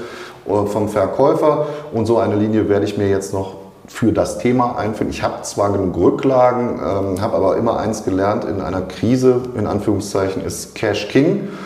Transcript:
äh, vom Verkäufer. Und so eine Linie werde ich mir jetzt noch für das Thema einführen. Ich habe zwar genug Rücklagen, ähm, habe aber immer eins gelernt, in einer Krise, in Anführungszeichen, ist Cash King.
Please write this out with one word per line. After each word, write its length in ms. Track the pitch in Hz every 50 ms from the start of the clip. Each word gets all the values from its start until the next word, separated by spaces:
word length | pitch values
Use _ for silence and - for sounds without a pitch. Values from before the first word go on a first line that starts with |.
| - - - - - - - - -
äh, 180 | - 98 104 101
vom 220 | 101 - 110 104 101
Verkäufer. 760 | - 104 95 92 - - 135 151 156 - 160 151 147 147 151 - - - - - -
Und 120 | 113 110
so 120 | 107 117
eine 180 | 107 98 104 104
Linie 340 | 104 107 110 110 107 95 95
werde 160 | 101 104 107
ich 120 | 104 -
mir 120 | 107 101 98
jetzt 240 | 98 98 - - 101
noch 220 | 95 95 - - - - - - - - -
für 220 | - - 120 107
das 260 | - 95 90 - -
Thema 400 | - - 120 123 127 123 117 -
einführen. 320 | - 101 107 - - - -
Ich 140 | - - -
habe 200 | 104 - - -
zwar 280 | - - 107 101 101
genug 240 | 98 98 95 90 80
Rücklagen, 800 | 87 92 139 139 139 - 135 131 127 123 123 117 120 120 117 -
ähm, 440 | - - 85 98 98 95 98 92 92
habe 160 | 101 113 -
aber 180 | 87 95 95 -
immer 240 | - 117 117 - -
eins 240 | - - 110 - -
gelernt, 400 | 95 92 95 98 101 107 123 -
in 160 | - - 98
einer 220 | - 85 95 92
Krise, 560 | 87 - - - - 110 131 127 127 127 123 120 - - -
in 80 | 110 104
Anführungszeichen, 760 | 73 92 101 - 110 101 95 - - - 98 95 95 - - -
ist 320 | - - - - - -
Cash 320 | - - 104 101 - -
King. 400 | - - 135 143 175 202 202 - - - - -